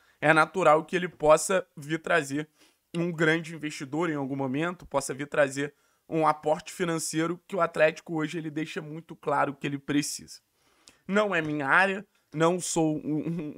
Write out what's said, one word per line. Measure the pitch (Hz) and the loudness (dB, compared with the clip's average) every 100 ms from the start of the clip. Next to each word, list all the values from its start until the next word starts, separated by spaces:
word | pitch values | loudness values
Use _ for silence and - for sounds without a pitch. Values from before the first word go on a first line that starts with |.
| _ - | _ -2
é | 147 | 4
natural | 160 160 190 160 156 147 | 4 4 4 6 6 4
que | 180 | -4
ele | 180 | -4
possa | - 151 - - 185 - - | 0 6 6 6 -2 -2 -12
vir | 143 160 | -8 -6
trazer | - 170 135 139 156 _ _ _ _ 175 | 0 0 0 -4 -6 _ _ _ _ -4
um | 175 | -4
grande | 160 160 165 160 | 0 2 2 -2
investidor | 165 151 151 139 147 175 | -10 -10 -10 -6 -4 -2
em | 147 | -2
algum | 135 135 | -4 -4
momento, | 135 135 170 180 - | -2 -2 -4 -6 -6
possa | 139 139 | -4 -4
vir | 143 143 | -6 -4
trazer | - 139 135 143 - _ _ - | 0 0 0 -6 -8 _ _ -6
um | 160 156 | 0 0
aporte | 151 151 165 - | 0 -2 -4 -4
financeiro | - 175 165 - 156 165 175 - | -6 -4 -4 -4 -2 -2 -4 -6
que | 190 | -2
o | |
Atlético | 170 165 156 160 - 160 | 0 2 2 2 -6 -4
hoje | 156 165 | -4 -6
ele | 160 | -8
deixa | 147 156 - | -6 -8 -8
muito | 156 156 - 160 | -10 -12 -14 -10
claro | 156 139 143 | -2 0 0
que | 139 147 | -2 -6
ele | 139 | -6
precisa. | - 143 - - - - _ _ _ _ _ _ - | -2 -2 -2 -6 -14 -20 _ _ _ _ _ _ -2
Não | 196 214 | 0 2
é | 175 | 0
minha | 156 151 135 | 0 -2 2
área, | 165 196 196 202 _ _ | 4 4 0 -8 _ _
não | 151 165 180 | 2 2 2
sou | - 170 160 156 | -2 0 2 0
um, | - 151 - | -2 -4 -4
um, | 170 151 | -6 -8